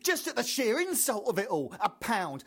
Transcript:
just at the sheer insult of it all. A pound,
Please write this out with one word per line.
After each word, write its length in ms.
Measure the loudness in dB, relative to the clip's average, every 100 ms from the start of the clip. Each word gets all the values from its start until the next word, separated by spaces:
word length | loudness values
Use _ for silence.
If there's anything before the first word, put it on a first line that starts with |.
just 240 | 0 0 0
at 100 | -2
the 60 |
sheer 380 | 0 2 2 2
insult 480 | 2 0 0 0 0
of 100 | 0
it 100 | 0
all. 260 | 0 0 -2
A 100 | -4
pound, 520 | -2 -2 0 0 -6